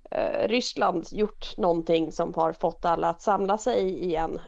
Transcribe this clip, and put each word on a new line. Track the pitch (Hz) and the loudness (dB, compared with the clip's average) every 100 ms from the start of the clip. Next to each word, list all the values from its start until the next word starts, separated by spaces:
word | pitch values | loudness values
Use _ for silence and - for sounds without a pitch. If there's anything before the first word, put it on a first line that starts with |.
| - | -6
eh, | - - - - | -2 0 0 0
Ryssland | 233 226 - 202 180 - | 0 -2 0 0 0 -4
gjort | 190 208 - - - | -2 -2 -2 -10 0
någonting | 196 170 165 165 160 | 2 2 2 2 2
som | - 170 | -2 -2
har | 170 160 | 0 0
fått | 160 170 165 | 0 -2 -2
alla | 175 165 170 | 0 2 0
att | 170 | 0
samla | - 190 190 208 | 0 2 2 0
sig | 254 220 190 160 | 0 0 0 -2
igen. | 180 160 160 - | -2 -2 -2 -4